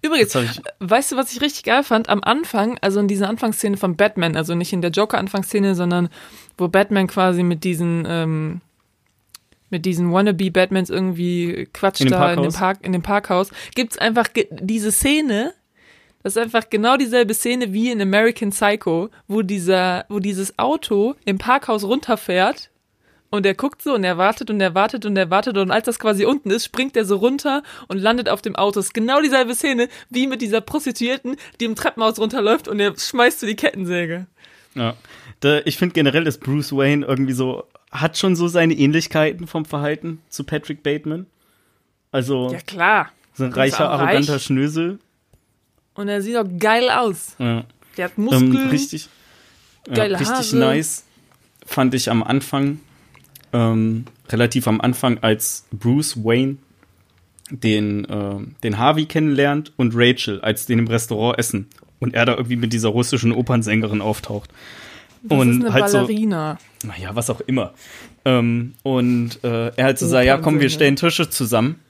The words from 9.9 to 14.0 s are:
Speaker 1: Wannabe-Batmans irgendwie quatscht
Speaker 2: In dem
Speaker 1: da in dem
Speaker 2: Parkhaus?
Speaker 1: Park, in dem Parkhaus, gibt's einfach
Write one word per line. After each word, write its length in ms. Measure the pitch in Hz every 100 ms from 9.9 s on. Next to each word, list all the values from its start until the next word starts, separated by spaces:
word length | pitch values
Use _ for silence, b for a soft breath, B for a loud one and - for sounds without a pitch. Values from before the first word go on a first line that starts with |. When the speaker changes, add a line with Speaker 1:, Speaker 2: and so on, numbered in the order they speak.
| 170 175
Speaker 1:
Wannabe-Batmans 760 | 180 208 175 190 185 185 190 180
irgendwie 800 | - 185 170 175 175 170 175 -
quatscht 280 | - 196 190
Speaker 2:
In 60 | 135
dem 40 |
Speaker 1:
da 200 | 185 175
in 80 | 170
dem 100 | -
Speaker 2:
Parkhaus? 20 |
Speaker 1:
Park, 260 | 170 185 196
in 100 | 180
dem 100 | 180
Parkhaus, 500 | 165 202 202 180 196 B B -
gibt's 220 | 240
einfach 340 | -